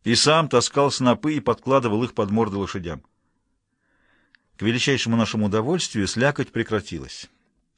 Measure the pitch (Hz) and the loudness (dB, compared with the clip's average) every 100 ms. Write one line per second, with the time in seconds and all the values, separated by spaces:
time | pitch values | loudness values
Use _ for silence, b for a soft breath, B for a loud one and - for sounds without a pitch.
0 | 110 117 147 160 147 123 - 143 143 - | 0 2 4 4 4 2 2 2 0 2
1 | 127 113 151 151 117 113 127 135 120 107 | 2 2 0 -2 -2 -2 2 2 2 0
2 | 120 - 101 110 107 98 95 98 85 73 | -2 -2 0 0 0 -2 -6 -6 -10 -12
3 | - _ _ _ _ _ _ _ _ _ | -14 _ _ _ _ _ _ _ _ _
4 | _ _ _ _ _ - 101 120 143 131 | _ _ _ _ _ -4 -2 0 0 0
5 | 113 117 107 110 104 107 117 - - 110 | 0 0 0 0 0 0 0 -2 -4 -4
6 | 95 113 139 143 127 113 113 107 - 82 | -4 0 0 0 -4 -4 -2 -2 -4 -10
7 | 73 - - _ _ _ _ | -12 -16 -18 _ _ _ _